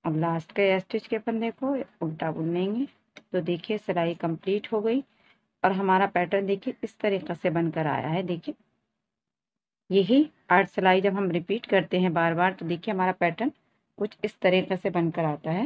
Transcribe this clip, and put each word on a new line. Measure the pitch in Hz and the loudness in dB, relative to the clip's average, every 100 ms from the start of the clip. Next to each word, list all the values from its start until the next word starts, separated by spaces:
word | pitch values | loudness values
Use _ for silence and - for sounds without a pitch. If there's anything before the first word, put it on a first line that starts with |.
अब | 160 156 | -2 -2
लास्ट | 165 165 - | 0 -2 -4
के | - 196 190 | 2 2 2
स्टिच | 185 220 - | -2 -6 -4
के | 220 | -4
फंदे | 226 226 226 | -2 -4 -4
को | - 269 269 - _ 160 | -4 -4 -4 -6 _ -6
उल्टा | 160 160 | -4 -6
बुनेंगे। | 160 160 175 190 220 285 _ _ - | -2 -2 0 -2 -2 -6 _ _ -20
तो | _ 185 | _ -4
देखिए | 170 175 - 214 | -2 -6 -4 -6
सिलाई | - 175 170 170 | -2 0 0 -2
कंप्लीट | 165 160 - 208 - | -4 -4 -2 -2 -2
हो | 220 | -2
गई | 220 254 - _ _ _ _ _ | 0 -2 -4 _ _ _ _ _
और | 190 | 0
हमारा | 190 196 185 196 | 2 2 4 4
पैटर्न | 175 175 196 196 | 2 0 0 0
देखिए | 196 262 - | -2 -4 -8
इस | - _ | -12 _
तरीके | 214 196 - | -2 -2 -4
से | 165 180 | -4 -2
बनकर | 165 170 160 156 | 0 0 0 -2
आया | 131 131 | -2 -2
है। | 170 | -2
देखिए | 185 175 294 311 _ _ _ _ _ _ _ _ _ _ _ _ _ | -2 -6 -6 -12 _ _ _ _ _ _ _ _ _ _ _ _ _
यही | 190 185 262 302 _ - | 2 4 4 2 _ 2
आठ | 185 190 | 4 4
सिलाई | - 185 185 | 2 4 4
जब | 196 190 | 2 0
हम | 190 | -2
रिपीट | 170 170 220 - | -2 -2 -6 2
करते | 196 180 180 | 0 2 0
हैं | 185 | 2
बार | 170 165 | 2 0
बार | 165 185 | 2 0
तो | 190 165 | 0 -6
देखिए | 170 226 | -4 -4
हमारा | 190 185 185 | -2 -2 0
पैटर्न | 175 165 247 - _ _ _ - | -2 0 -4 -6 _ _ _ -8
कुछ | 208 - | -8 -6
इस | 208 _ | -8 _
तरीके | 185 185 - 185 | 2 2 0 -4
से | 196 | -2
बनकर | 180 165 160 | -2 -2 -2
आता | 160 147 160 | -4 -4 -4
है। | 175 | -4